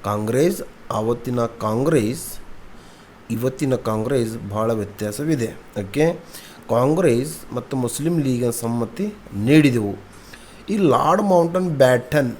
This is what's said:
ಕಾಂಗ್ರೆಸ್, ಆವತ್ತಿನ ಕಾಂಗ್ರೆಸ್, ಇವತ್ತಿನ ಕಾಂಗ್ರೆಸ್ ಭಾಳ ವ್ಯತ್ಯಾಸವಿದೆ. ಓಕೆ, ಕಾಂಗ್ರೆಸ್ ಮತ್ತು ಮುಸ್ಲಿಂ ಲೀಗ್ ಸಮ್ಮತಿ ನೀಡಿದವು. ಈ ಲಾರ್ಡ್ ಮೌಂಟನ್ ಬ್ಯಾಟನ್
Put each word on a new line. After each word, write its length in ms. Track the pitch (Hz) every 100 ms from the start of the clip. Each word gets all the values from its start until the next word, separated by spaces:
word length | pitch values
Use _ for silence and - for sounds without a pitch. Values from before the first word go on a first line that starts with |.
ಕಾಂಗ್ರೆಸ್, 580 | 98 104 107 123 165 196 - - -
ಆವತ್ತಿನ 540 | 117 110 120 - 123 117
ಕಾಂಗ್ರೆಸ್, 920 | - 107 110 139 156 107 127 - - - - - - - - - - -
ಇವತ್ತಿನ 440 | 113 123 131 139 123
ಕಾಂಗ್ರೆಸ್ 760 | 110 107 110 139 113 113 101
ಭಾಳ 220 | 104 110
ವ್ಯತ್ಯಾಸವಿದೆ. 840 | 113 98 - 104 104 151 151 113 - - -
ಓಕೆ, 440 | 98 123 160 170 - - - - -
ಕಾಂಗ್ರೆಸ್ 840 | 117 127 156 180 120 139 - -
ಮತ್ತು 240 | 120 117 135
ಮುಸ್ಲಿಂ 440 | 123 - 151 170
ಲೀಗ್ 320 | 135 123 120
ಸಮ್ಮತಿ 600 | 117 117 117 113 - 202 214 -
ನೀಡಿದವು. 640 | 101 110 151 147 120 101 92 - - - - - - -
ಈ 80 | 214
ಲಾರ್ಡ್ 440 | 180 123 139 185
ಮೌಂಟನ್ 480 | 208 180 170 180 185
ಬ್ಯಾಟನ್ 680 | 147 131 127 - 151 131 107